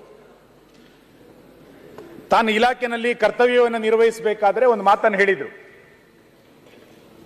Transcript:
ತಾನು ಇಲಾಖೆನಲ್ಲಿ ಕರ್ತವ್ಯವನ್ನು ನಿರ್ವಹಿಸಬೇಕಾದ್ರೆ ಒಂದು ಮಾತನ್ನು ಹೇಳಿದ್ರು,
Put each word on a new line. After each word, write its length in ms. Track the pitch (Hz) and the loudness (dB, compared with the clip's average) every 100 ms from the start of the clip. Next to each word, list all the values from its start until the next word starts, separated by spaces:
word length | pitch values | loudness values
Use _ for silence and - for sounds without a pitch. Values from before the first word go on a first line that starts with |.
| - - - - _ _ _ _ - _ _ _ - - - - - - - - - - - | -20 -20 -20 -20 _ _ _ _ -20 _ _ _ -20 -20 -20 -20 -20 -20 -20 -20 -20 -20 -2
ತಾನು 200 | 190 220 | 0 0
ಇಲಾಖೆನಲ್ಲಿ 640 | 214 240 254 240 233 240 | 0 0 0 -6 -6 -6
ಕರ್ತವ್ಯವನ್ನು 640 | 233 214 196 247 247 240 226 | -2 -2 0 2 2 2 0
ನಿರ್ವಹಿಸಬೇಕಾದ್ರೆ 880 | 220 226 226 220 214 208 202 196 247 | -2 2 2 0 -6 -2 0 2 2
ಒಂದು 180 | 220 | 2
ಮಾತನ್ನು 340 | 196 208 226 196 | 2 2 2 0
ಹೇಳಿದ್ರು, 300 | 196 190 113 - - - - _ _ _ _ _ _ _ - - - - - - | 0 -2 -6 -16 -20 -20 -20 _ _ _ _ _ _ _ -20 -20 -20 -20 -20 -20